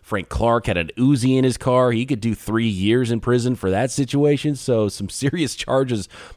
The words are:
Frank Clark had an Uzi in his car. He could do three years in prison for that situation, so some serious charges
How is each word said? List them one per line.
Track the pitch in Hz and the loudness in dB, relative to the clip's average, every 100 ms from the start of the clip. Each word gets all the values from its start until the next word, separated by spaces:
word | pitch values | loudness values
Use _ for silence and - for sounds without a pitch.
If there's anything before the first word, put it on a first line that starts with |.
Frank | - 104 87 | -8 -6 -4
Clark | - 117 117 113 | -2 0 2 0
had | 87 | -2
an | 82 - | -2 0
Uzi | 127 143 127 131 | 2 4 2 2
in | 131 | 2
his | 120 | 0
car. | - 127 127 | 0 2 2
He | 117 131 | 0 -2
could | 123 | -2
do | 113 107 | -2 -4
three | - 110 117 | -2 0 0
years | 95 98 120 117 | 0 2 2 2
in | 117 | -2
prison | 120 123 123 123 | 2 2 2 -2
for | 95 | 0
that | 95 127 | 0 0
situation, | - 135 143 147 143 151 143 | -2 -2 2 2 2 -2 -4
so | - 113 107 | 0 0 0
some | - 98 | -2 -8
serious | - 139 175 139 - | -4 -2 0 -2 -4
charges | - 131 135 113 92 - - | -2 0 2 -2 -4 -12 -20